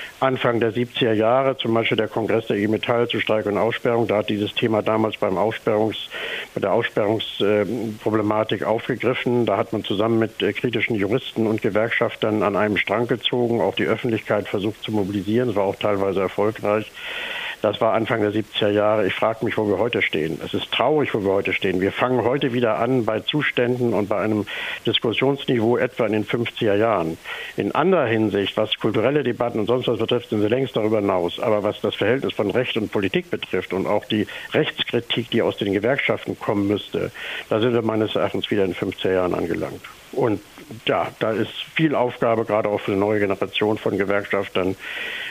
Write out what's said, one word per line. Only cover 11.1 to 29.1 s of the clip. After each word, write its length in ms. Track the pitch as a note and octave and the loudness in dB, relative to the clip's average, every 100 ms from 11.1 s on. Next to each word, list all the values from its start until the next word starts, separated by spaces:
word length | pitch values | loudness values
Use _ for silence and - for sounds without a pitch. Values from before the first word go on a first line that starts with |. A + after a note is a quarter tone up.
| B2 - - A2 | 0 -2 -2 0
und 160 | A2 | 0
Gewerkschaftern 800 | A2+ G2+ A#2 - A2+ - A2+ G#2+ | 0 0 0 0 -2 0 0 2
an 140 | F#2+ F#2+ | 2 2
einem 200 | G#2+ F#2+ | 2 0
Strang 300 | - G#2 A#2 | 0 0 0
gezogen, 540 | B2+ - B2 A#2+ A#2 | -2 0 0 2 2
auch 160 | F#2+ - | 2 0
die 100 | F2+ | 0
Öffentlichkeit 640 | G#2+ B2+ A2 - G#2 F#2+ | 0 0 -2 0 -2 0
versucht 340 | G#2+ G#2 - | -2 -2 -4
zu 80 | - | -2
mobilisieren. 600 | G#2+ F#2+ G2+ F#2 A2+ B2+ | -2 0 -2 0 0 2
Es 40 | |
war 80 | G2+ | 2
auch 140 | G2 F#2+ | 0 0
teilweise 460 | G#2+ G2+ G2 F#2+ | 0 2 0 0
erfolgreich. 680 | F#2 - G#2 A2+ G#2 G#2+ G#2+ - - - - - - - | 0 0 0 0 0 0 -2 -10 -12 -10 -8 -8 -10 -2
Das 180 | G#2+ G#2 | -2 2
war 140 | A2+ | 2
Anfang 260 | G#2+ A2 A#2 | 2 0 0
der 100 | G#2 | 0
siebziger 380 | G#2 G#2 - G#2 | 0 -4 -2 2
Jahre. 380 | G#2 G#2 A2 F#2+ | 2 4 2 0
Ich 80 | |
frag 280 | - G#2+ A2+ | 0 0 0
mich, 140 | A2+ - | -2 0
wo 100 | G#2 | 0
wir 120 | F#2+ | 2
heute 240 | A#2+ A2+ | 0 0
stehen. 360 | - E2 D#2+ D#2 | 0 -2 -2 -4
Es 80 | - | -6
ist 180 | F#2+ - | -6 -2
traurig, 440 | - A#2+ D3+ B2 | 0 2 2 0
wo 100 | A#2 | 0
wir 80 | G2 | 2
heute 220 | G2 G2 | 2 0
stehen. 260 | F#2 G2 F2+ | -2 0 2
Wir 120 | F#2+ | 0
fangen 300 | - B2+ B2+ | 0 0 2
heute 300 | G#2+ C#3 C#3+ | 2 0 0
wieder 260 | B2 A#2+ G#2+ | 0 0 2
an 280 | A#2 C3 A2 | 2 2 0
bei 140 | A2 | 0
Zuständen 720 | - D3+ C#3 - A#2+ B2 A#2+ | -2 -2 0 0 0 2 2
und 120 | G2+ G2+ | 0 0
bei 140 | G#2 | 0
einem 260 | G#2+ G#2+ G2 - - - - | 2 0 -2 -8 -10 -6 -2
Diskussionsniveau 920 | G#2 A#2+ G2+ C3 C#3 - B2 A2 B2 | 0 0 0 0 0 0 2 2 2
etwa 260 | B2 - | 0 0
in 80 | A2 | 0
den 120 | G#2+ G#2 | 0 0
fünfziger 480 | A#2+ A#2 - A2+ | -2 -4 -2 0
Jahren. 420 | G2+ A2+ G2+ E2 E2 - - - - | 2 2 2 0 -6 -10 -12 -8 -4
In 180 | G2+ | -2
anderer 300 | - E3+ F#3 | 0 2 2
Hinsicht, 540 | A#2+ A2+ G#2+ G2+ F#2+ - | 2 2 2 2 0 0
was 200 | G#2+ - | -2 -2
kulturelle 440 | A2+ G#2 A2 | 0 2 2